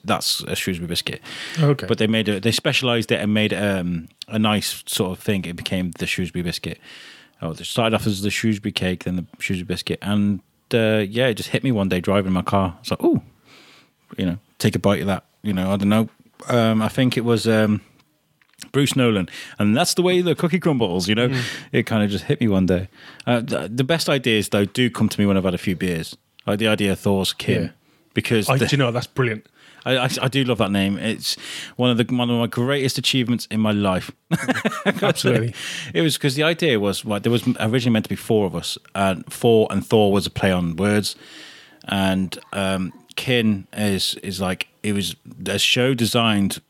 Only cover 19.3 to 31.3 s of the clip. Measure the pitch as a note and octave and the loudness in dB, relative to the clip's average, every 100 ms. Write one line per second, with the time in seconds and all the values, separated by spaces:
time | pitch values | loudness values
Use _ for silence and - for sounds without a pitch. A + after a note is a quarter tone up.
19.3 | - - - G#2 A#2 F3 - F3+ F3+ F3+ | -8 -18 -2 2 2 2 2 2 2 0
20.3 | D3 F3 F3 F3 C3+ G#2 F2+ F2+ G#2+ B2 | 0 0 0 0 2 0 0 2 2 2
21.3 | C3 A#2+ - - B2+ A2+ A2+ G#2 G2 - | 0 -4 -10 -2 -2 0 0 0 -2 -2
22.3 | D3 A2+ F#2+ F#2 F2+ F#2+ - - - - | 0 2 2 4 2 0 -12 -20 -10 -2
23.3 | A#2+ C#3+ G2+ F2 A#2 C3 E3 - C#3+ B2 | -2 -2 -6 -4 -4 0 0 2 0 2
24.3 | A2 F#2+ G2+ G2+ - B2 - A2 - G2+ | 2 2 0 0 2 0 2 0 2 2
25.3 | G2 F#2 F2+ - F2 F#2+ E2 - - _ | 4 2 -2 -4 -2 -2 -4 -6 -14 _
26.3 | - - G2+ A2 G#2+ G2+ F#2 G#2 G2 F#2 | -10 -4 0 0 2 0 0 0 0 0
27.3 | - - F2 E2 _ _ _ _ - - | -4 -2 -2 -2 _ _ _ _ -4 0
28.3 | A#2 G2 C3 A2+ C#3+ B2 A#2+ - - B2 | 0 2 2 2 2 2 0 -6 -2 -2
29.3 | G#2+ _ _ - - B2 C3 C3 - C3+ | -2 _ _ -20 -10 -2 0 0 -2 -2
30.3 | C#3 B2+ A2 G2 G2+ G2 F#2+ G#2+ G#2 - | 0 0 2 2 2 2 0 -4 -4 -6